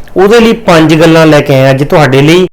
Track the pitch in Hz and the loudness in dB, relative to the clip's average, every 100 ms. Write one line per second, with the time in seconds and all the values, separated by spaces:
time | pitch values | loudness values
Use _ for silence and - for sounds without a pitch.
0 | - 180 202 233 220 220 - 165 160 160 | -10 -2 0 2 0 -2 -2 0 0 0
1 | 165 160 160 147 143 135 135 135 147 175 | 2 2 2 0 0 0 0 -2 -2 -2
2 | 143 135 151 175 185 | 0 0 0 0 -2